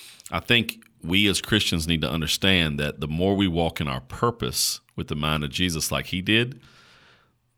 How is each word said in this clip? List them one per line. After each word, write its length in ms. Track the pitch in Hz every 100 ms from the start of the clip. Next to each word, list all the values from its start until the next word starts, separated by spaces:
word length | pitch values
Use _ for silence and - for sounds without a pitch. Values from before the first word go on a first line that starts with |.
| - - -
I 80 | 85
think 420 | - 120 110 - - _
we 240 | 82 95 104
as 120 | 92
Christians 460 | - 107 - 85 78
need 140 | 82
to 100 | 76
understand 720 | 78 76 - 98 95 82 71
that 200 | 73 -
the 80 | 73
more 280 | 78 92 98
we 100 | 98
walk 340 | 82 82 -
in 60 | 76
our 120 | 64
purpose 800 | - - 120 117 64 64 - - - -
with 120 | 76
the 60 |
mind 300 | 76 76 76
of 60 | 73
Jesus 420 | 65 90 80 -
like 140 | 71 67
he 160 | 92
did, 380 | 92 110 120 131 - - - - - _ _ _ _